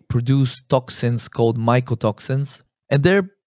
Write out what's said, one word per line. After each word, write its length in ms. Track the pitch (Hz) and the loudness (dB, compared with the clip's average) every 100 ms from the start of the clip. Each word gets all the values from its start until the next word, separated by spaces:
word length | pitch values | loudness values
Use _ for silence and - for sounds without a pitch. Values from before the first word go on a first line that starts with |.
| - | -4
produce 540 | 123 117 135 127 - - | -2 0 2 0 -4 -2
toxins 600 | 131 - - 120 120 - | -2 -2 -6 -4 -4 -4
called 300 | - 117 117 | 0 0 0
mycotoxins, 1040 | 113 123 123 117 110 104 - 131 139 - _ _ - | 2 2 0 -2 -2 -4 -4 -4 -6 -12 _ _ -2
and 120 | 139 | 2
they're 280 | 170 196 190 _ | 4 4 0 _